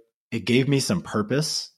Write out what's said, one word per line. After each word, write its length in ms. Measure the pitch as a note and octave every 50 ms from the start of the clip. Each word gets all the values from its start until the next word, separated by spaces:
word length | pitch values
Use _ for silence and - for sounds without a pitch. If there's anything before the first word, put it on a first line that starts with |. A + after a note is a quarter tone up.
| _ _ _ _ _ _
it 160 | - A2 F#2
gave 220 | A#2 A#2 B2+ C3+
me 120 | C#3 C#3+ C3+
some 220 | - - G#2+ F2
purpose 680 | - - - G#2+ G#2 G#2 B2 C#3+ D#3 - - - - - _